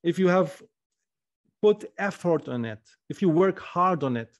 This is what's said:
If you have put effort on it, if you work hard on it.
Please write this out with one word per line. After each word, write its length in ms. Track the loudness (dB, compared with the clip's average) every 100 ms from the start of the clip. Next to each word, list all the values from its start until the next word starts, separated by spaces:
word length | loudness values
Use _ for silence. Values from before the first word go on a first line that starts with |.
If 160 | -2 2
you 100 | 2
have 340 | 4 0 -4 -20 _ _ _ _ _ _ _ _ _
put 240 | 2 2 -4 -6
effort 500 | -6 -4 -2 -2 -2
on 160 | -6
it, 160 | -6 -10 _ _ _
if 100 | -2
you 80 | 2
work 300 | 4 2 0
hard 440 | -8 -2 0 0
on 140 | -2 -4
it. 180 | -6 _